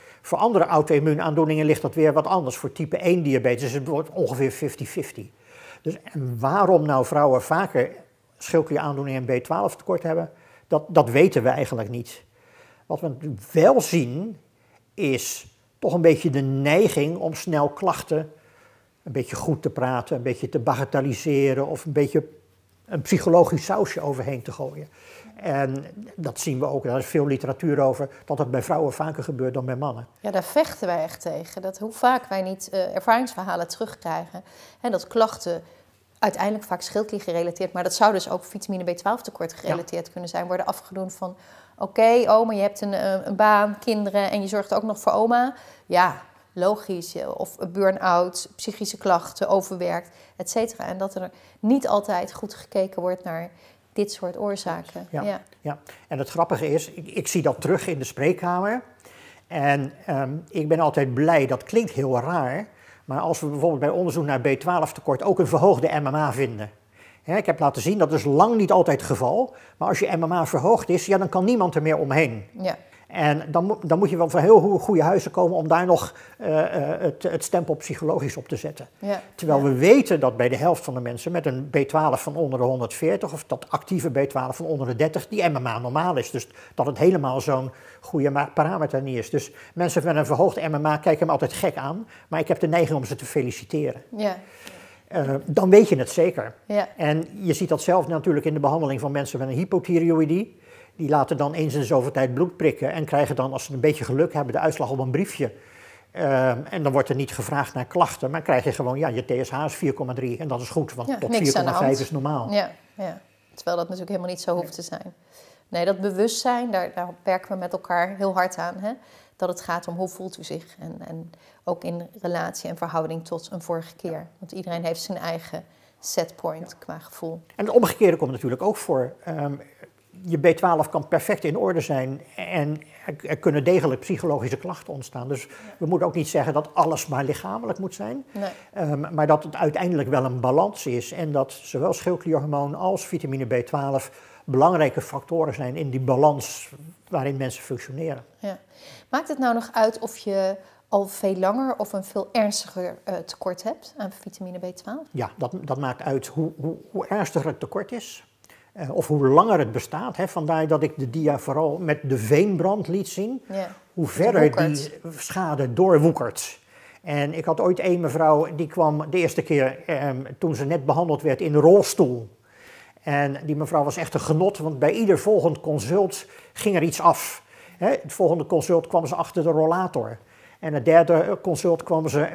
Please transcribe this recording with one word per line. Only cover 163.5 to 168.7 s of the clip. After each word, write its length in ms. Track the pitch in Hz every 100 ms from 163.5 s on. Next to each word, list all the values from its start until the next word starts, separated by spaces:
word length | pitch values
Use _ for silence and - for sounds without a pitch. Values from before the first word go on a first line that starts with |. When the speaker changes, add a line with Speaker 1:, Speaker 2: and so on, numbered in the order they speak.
| 196 185 - _
Speaker 1:
Hoe 100 | -
Speaker 2:
het 100 | 151
Speaker 1:
verder 260 | - 196 190
Speaker 2:
woekert. 320 | 151 127 156 147 147 -
Speaker 1:
die 100 | 170 151
schade 560 | - 190 175 147 131
doorwoekert. 880 | 117 185 165 160 156 120 - - - _ - - -
En 320 | 170 147 143
ik 100 | 165
had 160 | 160 160
ooit 180 | 185 180
één 220 | 185 175
mevrouw, 540 | 160 143 156 151 160
die 120 | 156
kwam 440 | 156